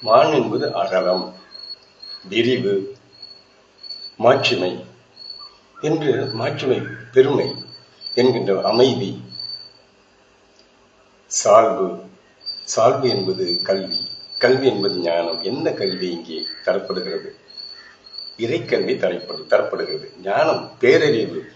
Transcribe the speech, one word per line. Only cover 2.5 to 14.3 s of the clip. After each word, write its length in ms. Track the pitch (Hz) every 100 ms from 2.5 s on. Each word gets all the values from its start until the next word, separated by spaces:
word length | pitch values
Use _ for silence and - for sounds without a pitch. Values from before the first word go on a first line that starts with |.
| 127 98 98 98 101 _ - - - _ _ _ _ - - - -
மாட்சிமை 680 | 113 - - 92 90 92 - - _ - - - - _ _ -
என்று, 460 | 151 156 147 107 104
மாட்சிமை, 560 | 110 139 - 131 107 - - -
பெருமை 420 | 131 135 131 - - - - _ _ -
என்கின்ற 480 | 120 127 117 98 95
அமைதி, 600 | 98 113 135 101 98 92 - - - - - _ _ _ _ _ _ _ _ _ _ _ _ _ _ _ - -
சால்பு. 560 | 110 107 113 95 92 - - - _ _ - - - 117
சால்பு 320 | 117 135 127
என்பது 520 | 101 92 92 90 98
கல்வி, 460 | - 98 95 - - - -